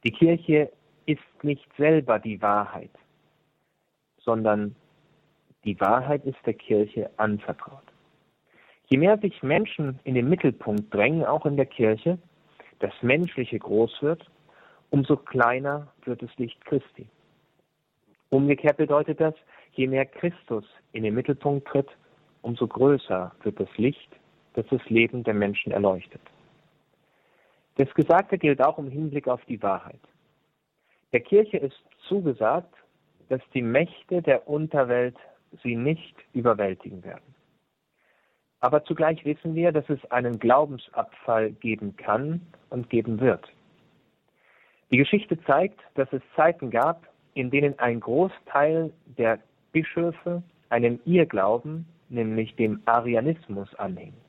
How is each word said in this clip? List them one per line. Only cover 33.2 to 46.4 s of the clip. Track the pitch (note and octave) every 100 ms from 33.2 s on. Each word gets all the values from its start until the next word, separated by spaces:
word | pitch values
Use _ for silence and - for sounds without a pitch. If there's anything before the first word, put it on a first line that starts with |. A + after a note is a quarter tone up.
| _
dass | C3 -
die | C3+
Mächte | A#2+ B2+ E3+ - _ F3
der | E3 C3 -
Unterwelt | D3 D#3 D3 B2 B2 B2 B2 - _ _ -
sie | B2 A#2
nicht | B2+ D#3+ - _ _
überwältigen | B2+ A#2 G#2 G2+ F#2 - F#2+
werden. | F2 - _ C3 _ _ _ _ _ _ _ _ _ _ _ _
Aber | B2 D3
zugleich | D3 D#3+ D#3+ D#3+
wissen | D3 D3+ E3
wir, | D#3+ F3
dass | D#3 C#3
es | C#3 -
einen | B2 B2 A#2
Glaubensabfall | A#2 C3 D3+ B2+ - - A2+ - - A2+ A2
geben | A2 A#2 A2 G#2 G2+
kann | - G#2+ C#3+ E3+ E3+ - _
und | B2 A#2+
geben | A#2 A2+ A2
wird. | B2+ F#2+ - _ _ _ _ _ _ _ _ _ _ _ _ _ _
Die | B2+
Geschichte | C#3 G#3 - D#3+
zeigt, | - C#3+ F#3+ - -
dass | - C3+
es | C3+ -
Zeiten | -